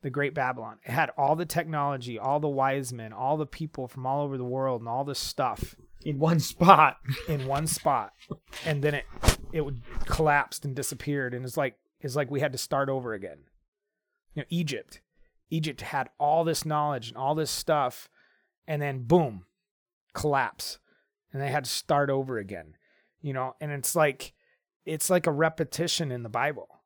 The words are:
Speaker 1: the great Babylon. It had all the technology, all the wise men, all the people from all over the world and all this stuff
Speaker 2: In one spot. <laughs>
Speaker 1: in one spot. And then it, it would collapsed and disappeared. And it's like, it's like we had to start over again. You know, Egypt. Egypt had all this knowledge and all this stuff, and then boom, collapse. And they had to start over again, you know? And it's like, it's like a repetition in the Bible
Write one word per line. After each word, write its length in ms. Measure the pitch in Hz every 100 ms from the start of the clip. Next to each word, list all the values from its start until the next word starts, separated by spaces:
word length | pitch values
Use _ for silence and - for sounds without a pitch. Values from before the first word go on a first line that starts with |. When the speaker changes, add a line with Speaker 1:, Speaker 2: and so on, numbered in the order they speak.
Speaker 1:
the 80 | 143
great 240 | 131 143
Babylon. 440 | 151 127 123 110 110
It 60 | -
had 200 | 127 151 -
all 200 | 139 160
the 100 | 170
technology, 720 | - 160 151 143 139 123 113
all 220 | 117 147
the 80 | 151
wise 440 | 139 135 135 127
men, 200 | 123 110
all 240 | 107 127 156
the 100 | 147
people 400 | - 156 - 127
from 160 | - 127
all 160 | 139
over 120 | 143 135
the 80 |
world 360 | 123 131 135 123
and 80 | 117
all 160 | 123
this 140 | 139 135
stuff 560 | - - 131 107 - - - -
Speaker 2:
In 140 | - 139
one 220 | 160 165
spot. 580 | - - 175 160 151 - -
<laughs> 160 | 135 -
Speaker 1:
in 180 | 147 131
one 200 | 139 160
spot. 460 | - - 131 98 _ - - _ - 165
And 160 | 147
then 120 | 143
it, 120 | 147 - - - - -
it 80 | 160
would 180 | 143 139 - - -
collapsed 580 | - 156 143 135 -
and 100 | 143
disappeared. 600 | 127 131 131 - 143 127
And 100 | 123
it's 120 | 127 123
like, 200 | 139 - _ _
it's 160 | 143 127
like 140 | 135
we 100 | 139
had 120 | 147
to 60 | 127
start 300 | - 139 135
over 260 | 135 123
again. 300 | 110 95 76 69 _ _ _ _ _ _ _ _
You 80 | -
know, 40 | 131
Egypt. 500 | 170 160 127 - - _ _ _ _ _
Egypt 320 | 160 156 139
had 280 | - 147 123 _
all 240 | 147 156
this 220 | 165 160 156
knowledge 420 | 151 147 139 113
and 80 | 117
all 180 | 135 156
this 140 | 151
stuff, 580 | - - 151 127 - - _ _ _ _ _ -
and 160 | 151
then 220 | - 131
boom, 400 | 117 170 147 101 - _ _ _ _ _ _
collapse. 640 | - 151 139 120 - - - _ _ _ _ _
And 80 | 139
they 80 | 139
had 140 | 139
to 60 | 127
start 400 | - - 143 143
over 280 | 135 135 120
again, 360 | 98 95 78 78 _ _ _ _
you 120 | 147
know? 220 | 131 131 -
And 100 | 151
it's 240 | 143 -
like, 380 | 170 151 135 - _ _ _ _ _
it's 240 | - 156 -
like 180 | 180 170
a 40 |
repetition 760 | 147 160 160 156 - 175 - 156
in 140 | 123
the 40 | 117
Bible 380 | 117 139 135 82 -